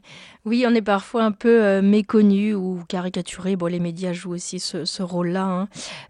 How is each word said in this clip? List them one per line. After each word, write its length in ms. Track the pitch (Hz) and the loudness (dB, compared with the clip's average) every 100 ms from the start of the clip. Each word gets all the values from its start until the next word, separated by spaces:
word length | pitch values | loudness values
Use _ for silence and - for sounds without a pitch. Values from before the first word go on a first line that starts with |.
| _ - - - 214 | _ -20 -20 -12 -4
Oui, 200 | 233 247 | 0 2
on 60 | |
est 80 | 233 | 2
parfois 420 | 208 196 - 233 | 2 0 0 0
un 80 | 220 | 0
peu, 320 | 202 233 233 | 0 4 6
euh, 160 | 208 196 | 6 4
méconnu 760 | 196 214 196 220 208 196 214 | 4 4 4 4 6 4 2
ou 240 | 202 185 180 170 | -2 -4 -6 -6
caricaturé. 680 | 185 180 180 175 - 185 190 | -6 -6 -6 -8 -8 -4 -2
Bon, 80 | |
les 160 | 170 175 | -2 -2
médias 320 | 175 170 185 | -4 -4 -6
jouent 220 | 175 180 | -6 -8
aussi 260 | 175 - 180 | -10 -8 -10
ce, 240 | - 180 | -8 -6
ce 180 | 165 - | -8 -6
rôle-là, 400 | 180 180 175 185 | -6 -2 -2 -2
hein. 260 | 190 180 202 - - - | -2 -2 -4 -8 -14 -14